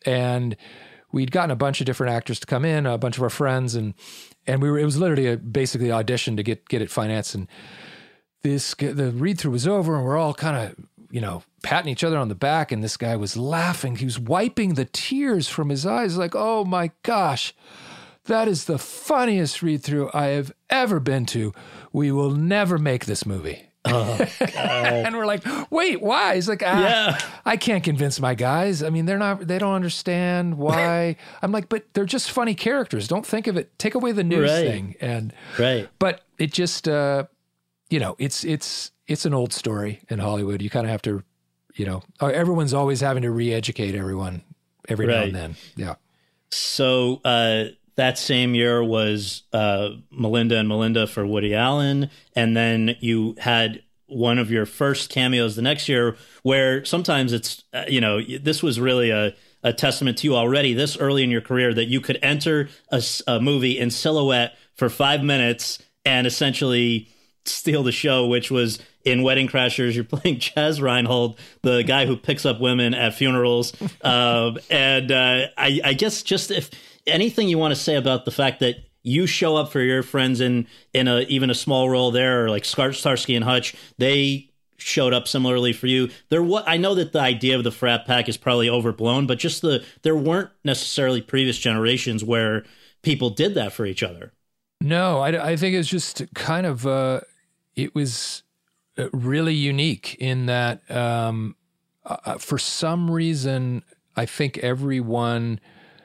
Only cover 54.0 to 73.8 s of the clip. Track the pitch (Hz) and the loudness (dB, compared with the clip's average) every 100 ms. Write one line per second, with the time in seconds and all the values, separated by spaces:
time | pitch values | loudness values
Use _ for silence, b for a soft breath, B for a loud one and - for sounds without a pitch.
54 | _ 131 120 120 110 113 104 - 139 139 | _ -2 2 2 2 0 -2 0 0 0
55 | - - 127 127 117 104 123 147 - 127 | -2 0 2 2 0 0 -2 -2 0 2
56 | 120 113 B B 131 135 131 131 135 170 | 2 -2 B B 0 4 4 2 0 -2
57 | 180 147 127 117 - - _ 127 - 127 | 0 0 2 -2 -4 -10 _ -10 -2 0
58 | 113 104 113 131 139 156 165 113 127 127 | 2 0 -4 -4 -2 0 0 0 2 2
59 | 120 107 104 b b b 120 113 143 123 | 2 2 0 b b b -2 0 0 0
60 | 135 120 151 127 117 139 139 117 143 - | -2 0 0 2 2 2 2 2 0 0
61 | 139 139 131 117 - 127 123 117 117 127 | 0 2 2 0 0 0 2 2 0 0
62 | - - 139 147 147 151 143 B B 131 | -2 -2 0 0 0 0 -2 B B -2
63 | 117 - - 117 127 143 127 127 120 117 | -2 -4 -2 0 2 2 0 0 -2 -2
64 | 160 156 139 127 120 b b - 123 - | 0 2 2 2 0 b b -2 -2 2
65 | 139 147 143 139 120 120 - - b b | 2 2 2 2 2 0 -4 -10 b b
66 | - 131 123 - 143 123 139 123 120 113 | 0 2 2 2 0 2 2 4 4 0
67 | 110 b b b - - - 147 127 117 | -4 b b b -10 -4 0 2 2 0
68 | 151 131 123 123 117 131 117 107 B B | 2 2 4 2 2 0 0 -2 B B
69 | - 123 131 135 131 135 123 - 123 117 | 0 2 4 2 2 2 0 2 0 0
70 | 117 139 185 127 - - 151 156 139 123 | -2 -2 0 0 -2 0 0 2 2 2
71 | 120 123 120 113 B B 127 123 120 135 | 2 2 0 -4 B B 2 2 4 2
72 | 131 127 - 143 147 113 127 123 120 120 | 2 0 -2 0 0 0 2 2 2 2
73 | 117 107 135 127 123 120 120 - | 0 2 2 4 4 2 0 -6